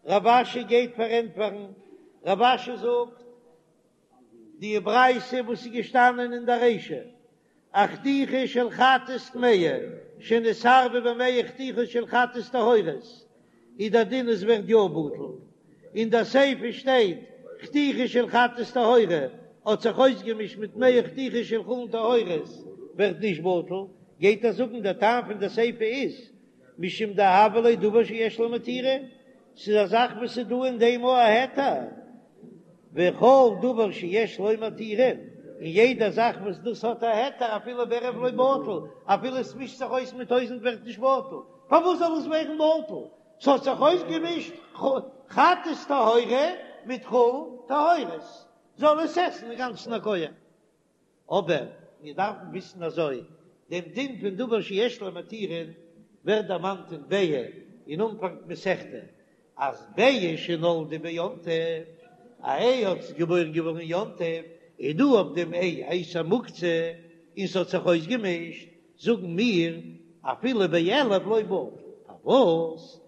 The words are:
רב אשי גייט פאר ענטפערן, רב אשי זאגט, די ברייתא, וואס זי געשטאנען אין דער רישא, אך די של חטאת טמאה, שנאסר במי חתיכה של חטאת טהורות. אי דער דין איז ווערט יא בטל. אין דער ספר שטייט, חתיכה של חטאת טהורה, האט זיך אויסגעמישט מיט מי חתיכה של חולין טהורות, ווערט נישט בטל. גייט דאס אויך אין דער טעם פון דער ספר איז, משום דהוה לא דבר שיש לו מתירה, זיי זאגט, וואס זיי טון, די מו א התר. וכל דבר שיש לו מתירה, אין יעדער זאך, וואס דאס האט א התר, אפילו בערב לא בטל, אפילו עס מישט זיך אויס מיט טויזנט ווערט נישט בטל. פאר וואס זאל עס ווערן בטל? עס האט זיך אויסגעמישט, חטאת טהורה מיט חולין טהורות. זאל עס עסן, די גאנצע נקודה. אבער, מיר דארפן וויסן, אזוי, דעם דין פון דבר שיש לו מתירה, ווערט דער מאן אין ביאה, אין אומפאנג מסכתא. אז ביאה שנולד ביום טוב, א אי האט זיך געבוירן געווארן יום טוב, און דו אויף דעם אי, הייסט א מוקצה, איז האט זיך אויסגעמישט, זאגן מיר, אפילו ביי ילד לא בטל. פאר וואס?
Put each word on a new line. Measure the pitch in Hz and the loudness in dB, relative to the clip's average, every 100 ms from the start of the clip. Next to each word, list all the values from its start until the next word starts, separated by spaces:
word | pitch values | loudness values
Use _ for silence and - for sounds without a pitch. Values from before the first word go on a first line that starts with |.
| - | 2
רב | 196 202 | 2 4
אשי | 247 240 247 | 4 2 -6
גייט | 208 233 240 240 | 2 2 2 -4
פאר | 226 | -2
ענטפערן, | 233 226 165 208 202 202 196 - - - _ 165 | -2 -2 -4 -6 -6 -16 -20 -20 -20 -20 _ -2
רב | 190 | 2
אשי | 240 247 247 233 | 4 2 -4 -6
זאגט, | 226 240 240 - - - _ _ _ _ _ _ _ _ _ - - - | -2 -2 -4 -10 -20 -20 _ _ _ _ _ _ _ _ _ -20 -20 -12
די | 208 208 | -2 -2
ברייתא, | 196 233 254 247 - 247 233 | 2 6 6 4 -2 -6 -4
וואס | 240 | -6
זי | 247 | -6
געשטאנען | 233 170 247 247 247 247 | -8 0 4 4 4 -6
אין | 240 240 | -4 0
דער | 247 | 2
רישא, | 247 208 - 139 - _ _ _ _ _ _ | 2 2 -6 -10 -12 _ _ _ _ _ _
אך | 196 202 - | 2 2 0
די | 277 277 269 247 247 | -2 0 0 -2 0
של | 240 240 | -2 -2
חטאת | 202 254 262 254 254 - | 2 4 4 0 -10 -10
טמאה, | 247 240 202 160 131 - - - - | 0 4 4 2 -2 -8 -14 -20 -20
שנאסר | - 226 226 208 240 262 247 240 240 | 0 2 2 2 6 6 6 0 -2
במי | 233 254 247 | 0 0 0
חתיכה | 233 - 262 208 240 | -2 -8 -8 -4 -4
של | 233 226 | -4 -2
חטאת | 240 240 247 - | 0 0 -4 -4
טהורות. | 254 220 233 165 135 - - _ _ _ _ _ - | 0 4 4 2 -6 -14 -20 _ _ _ _ _ -6
אי | 214 | 0
דער | 226 | 2
דין | 208 262 240 | 2 -2 -2
איז | 214 | -2
ווערט | 202 220 185 | 2 0 4
יא | 220 | 4
בטל. | 196 151 147 120 135 127 - _ _ _ - 202 | 4 0 -6 -8 -12 -14 -20 _ _ _ -10 -4
אין | 226 | 0
דער | 226 | 0
ספר | 220 262 277 254 233 | 2 4 2 0 -6
שטייט, | - 262 254 202 160 - - - - | -4 2 4 4 0 -12 -20 -20 -18
חתיכה | - 294 285 214 240 | -2 0 2 0 0
של | 233 240 | 2 2
חטאת | 240 240 240 226 | 2 2 0 -4
טהורה, | 254 226 247 196 165 131 - - _ 208 | 2 6 6 6 2 -2 -8 -20 _ -2
האט | 214 | 0
זיך | 226 202 | 0 4
אויסגעמישט | 262 208 202 220 208 190 | 4 4 -6 -6 -8 -8
מיט | 214 202 | -12 2
מי | 254 247 | 4 4
חתיכה | 190 262 262 226 | 2 -6 -4 -4
של | 220 220 | -2 -4
חולין | 190 247 233 | -4 -8 -6
טהורות, | 226 226 247 180 156 - - - - - - | -2 2 2 0 -4 -6 -16 -20 -20 -16 -2
ווערט | 202 165 | -2 0
נישט | 208 156 | -4 -2
בטל. | 180 175 165 185 196 - _ _ | -2 -2 -2 -8 -10 -18 _ _
גייט | 185 220 | 0 2
דאס | 233 196 | 0 0
אויך | 247 | -4
אין | 240 | -4
דער | 196 | -6
טעם | 175 208 240 190 | 0 2 2 -2
פון | 208 | -6
דער | 196 | -4
ספר | 220 240 - | 0 -2 0
איז, | 220 262 208 - - _ _ _ _ - | -4 -2 -4 -6 -20 _ _ _ _ -8
משום | 175 170 214 | -8 -4 -4
דהוה | 196 196 190 214 214 | 2 6 6 6 6
לא | 233 233 | 4 4
דבר | 208 220 | 4 4
שיש | 202 220 226 226 | 2 0 -4 -2
לו | 233 | -4
מתירה, | 233 - 254 254 269 269 - _ _ _ - | -4 -6 -4 -2 -2 -6 -20 _ _ _ -14
זיי | - 208 196 | 0 2 4
זאגט, | 226 247 208 | 2 2 -2
וואס | 240 233 | -8 -6
זיי | 214 | -4
טון, | 247 262 240 | -2 -2 2
די | 233 247 | 2 4
מו | 247 254 | 2 4
א | |
התר. | 233 220 262 277 277 143 117 - - - _ _ - - - _ _ | 6 4 2 -2 -2 -2 -6 -14 -20 -20 _ _ -20 -20 -20 _ _
וכל | - 180 - 233 269 247 190 | 0 0 6 8 8 6 4
דבר | 240 226 214 | -2 0 -2
שיש | - 175 202 220 - | -2 -2 -2 -2 -2
לו | 202 220 | -2 -2
מתירה, | 220 - 220 208 254 | -4 -8 -6 2 2
אין | 160 - - - - | 2 -10 -20 -20 -12
יעדער | 160 170 240 240 214 | -2 4 4 4 0
זאך, | 170 226 170 | 2 0 0
וואס | 196 165 | -8 -8
דאס | 202 220 220 | -8 -4 -4
האט | 226 | -2
א | 226 214 269 | 0 0 -2
התר, | 269 233 208 | -4 -4 -4
אפילו | 226 247 233 | -6 -6 -2
בערב | 240 247 - | -2 -4 -4
לא | - | -4
בטל, | 220 262 269 277 170 - - - | 2 2 2 -2 -6 -8 -14 -2
אפילו | 196 247 262 | 0 0 -6
עס | 226 247 | -8 -10
מישט | 254 - | -14 -10
זיך | 247 | -6
אויס | 254 254 | -6 -6
מיט | 254 240 | -12 0
טויזנט | 247 233 247 | 0 0 -6
ווערט | 226 220 | -6 -6
נישט | 226 202 | -14 -2
בטל. | 262 269 - 151 - - - | 0 0 -2 -14 -16 -20 2
פאר | 311 339 | 4 4
וואס | 339 | 2
זאל | 339 320 | 0 -2
עס | 269 | -2
ווערן | 320 302 311 | -4 -4 0
בטל? | 311 320 311 160 113 _ _ _ | 2 2 -2 -12 -14 _ _ _
עס | - | 2
האט | 269 | 2
זיך | 262 247 | 0 2
אויסגעמישט, | 285 349 320 320 339 330 - - - - 277 262 - - - | 2 2 -2 -6 -4 -6 -8 -16 -20 -4 -2 -2 -6 -20 -8
חטאת | - 320 359 330 294 - | 4 4 4 -2 -8 -2
טהורה | 277 220 233 233 247 320 359 - - 208 | 2 4 4 2 0 0 -4 -14 -18 -12
מיט | 247 - | -12 -2
חולין | 233 240 262 320 - - | 2 2 2 -8 -16 -4
טהורות. | 285 311 339 196 160 - - - _ _ - | 0 2 2 -2 -10 -14 -20 -20 _ _ 0
זאל | 294 302 | 2 2
עס | 320 349 | 0 -2
עסן, | 349 - 233 | -2 -4 -14
די | 233 | -10
גאנצע | 254 196 - 226 | -10 -10 -8 -6
נקודה. | 208 190 151 - _ _ _ _ _ _ _ _ - | -2 -4 -4 -10 _ _ _ _ _ _ _ _ -2
אבער, | 185 170 151 117 - - _ | -2 0 -2 -2 -16 -20 _
מיר | 151 143 | -14 -6
דארפן | 202 185 180 | -6 -6 -12
וויסן, | 175 180 185 | -14 -14 -10
אזוי, | 165 147 156 123 - _ _ _ _ | -10 -6 -6 -6 -12 _ _ _ _
דעם | 175 165 | -10 -8
דין | 175 277 214 | -8 -8 -8
פון | 202 185 | -8 -6
דבר | 247 220 | -4 -4
שיש | - 196 233 240 | -2 -2 -2 -4
לו | 196 | -12
מתירה, | 175 160 151 180 165 160 165 - _ _ _ 160 | -12 -16 -10 -8 -8 -10 -16 -20 _ _ _ -2
ווערט | 214 190 | -2 -2
דער | 180 | -4
מאן | 185 190 - | -4 -8 -12
אין | 160 139 | -18 -4
ביאה, | 196 180 139 113 - - - - | -2 0 -2 -6 -14 -20 -20 -12
אין | 156 | -6
אומפאנג | 220 202 185 165 - | -6 -4 -10 -10 -14
מסכתא. | 156 190 170 - 120 - _ _ _ _ - | -6 -4 -4 -6 -16 -18 _ _ _ _ -6
אז | 135 127 - - | -6 -6 -10 2
ביאה | 247 262 175 156 | 2 2 -2 -4
שנולד | - 165 170 165 151 160 | -6 -2 0 0 -4 -8
ביום | 170 165 185 240 | -8 -6 -6 -8
טוב, | 170 165 165 160 165 - - _ - _ | -4 -4 -2 -6 -10 -20 -20 _ -20 _
א | 127 139 | -6 0
אי | 233 262 196 | 2 2 0
האט | 170 | -4
זיך | - 147 | -8 -6
געבוירן | 165 175 160 | 0 0 0
געווארן | 156 165 160 | -4 -4 -6
יום | 165 170 220 - | -6 -6 -6 -6
טוב, | 170 165 165 - _ - | -6 -6 -12 -20 _ -8
און | 135 | -6
דו | 156 277 226 | 2 4 6
אויף | 165 160 | 4 -2
דעם | 165 | -4
אי, | 175 185 160 143 | -2 -2 -4 -6
הייסט | 180 160 170 | -6 -4 -6
א | |
מוקצה, | 160 240 - - 175 165 165 170 - - _ - | 0 -2 -2 -6 -2 -2 -4 -8 -20 -20 _ -8
איז | 190 190 | -4 -4
האט | 175 | -2
זיך | 175 190 | -2 0
אויסגעמישט, | 170 160 247 202 170 165 - - _ _ _ | 0 0 -4 -2 -4 -8 -14 -20 _ _ _
זאגן | 180 226 180 | -2 -2 -2
מיר, | 165 240 180 165 165 165 - - _ | -2 2 2 0 -4 -16 -20 -20 _
אפילו | 135 123 247 233 185 | -8 -4 -2 0 2
ביי | 170 | 2
ילד | 170 262 269 | 2 0 2
לא | 196 190 220 | 0 0 -2
בטל. | 196 180 120 - - - - | 0 -4 -6 -14 -20 -20 -20
פאר | - | -10
וואס? | 135 247 202 165 165 165 - - | 2 4 4 2 -2 -8 -18 -20